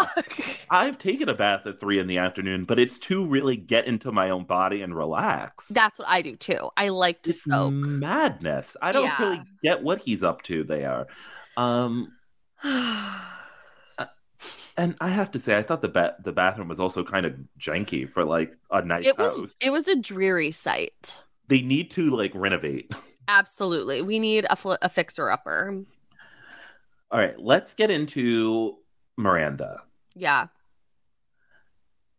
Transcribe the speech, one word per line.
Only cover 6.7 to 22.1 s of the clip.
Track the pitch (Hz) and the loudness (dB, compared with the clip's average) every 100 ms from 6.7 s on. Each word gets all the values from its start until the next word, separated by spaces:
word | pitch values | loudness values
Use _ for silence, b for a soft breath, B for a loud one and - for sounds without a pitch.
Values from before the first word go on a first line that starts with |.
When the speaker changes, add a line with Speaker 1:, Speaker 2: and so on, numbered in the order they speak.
| - | -2
Speaker 2:
I | 202 | -2
like | 185 180 175 | 2 2 2
to | 160 | -4
Speaker 1:
It's | 165 | -4
Speaker 2:
soak. | 147 139 139 | 0 2 2
Speaker 1:
madness. | 139 143 143 143 262 294 - 80 69 - - | 0 -2 -2 -2 2 0 0 -4 -4 -6 -6
I | 165 | -2
don't | 226 | 0
Speaker 2:
Yeah. | - 139 | 0 0
Speaker 1:
really | 202 170 131 - | 0 -2 -6 -2
get | 151 175 | 0 2
what | 143 196 | 0 -2
he's | - 101 | -2 0
up | 87 82 | 0 -2
to | - 82 | -4 -4
there. | 76 76 69 64 - B B B B - | -2 -2 -2 -4 -6 B B B B -2
Um, | 123 120 123 120 - - _ _ | 0 2 0 -2 -6 -12 _ _
Speaker 2:
<sighs> | _ _ | _ _
Speaker 1:
uh, | 285 262 247 214 202 196 185 B B B B B B - 131 _ _ - B B B - | -2 -2 -2 -4 -8 -10 -14 B B B B B B -12 -12 _ _ -18 B B B -2
and | 175 - | -2 -2
I | 175 | -2
have | 196 190 | 0 -2
to | 123 | -2
say, | - 104 | 2 2
I | |
thought | 110 160 | 2 -2
the | 104 | 0
ba-, | 95 85 - | 2 2 0
the | 92 | -4
bathroom | 82 92 104 87 | 2 2 2 -4
was | 82 | -4
also | 92 90 | -4 -2
kind | 87 98 | -2 -2
of | 85 67 67 - | -2 -4 -14 -12
janky | - 82 104 76 67 | -6 -4 -2 -4 -4
for, | - | -2
like, | 78 82 80 - - | 0 0 -2 -6 -4
a | 95 | -2
nice | 87 85 262 | 0 0 2
Speaker 2:
It | - | 2
was, | - - | 0 -2
Speaker 1:
house. | - - | -8 -4
Speaker 2:
it | 262 | 0
was | 294 311 | 0 2
a | 320 | 0
dreary | 214 190 190 180 156 | -2 0 2 2 0
sight. | 160 - - 82 - - - - _ - | -2 -2 -2 -4 -8 -14 -14 -18 _ 2
Speaker 1:
They | 135 | 2
need | 127 139 170 | 4 0 0
to, | - 160 | -2 0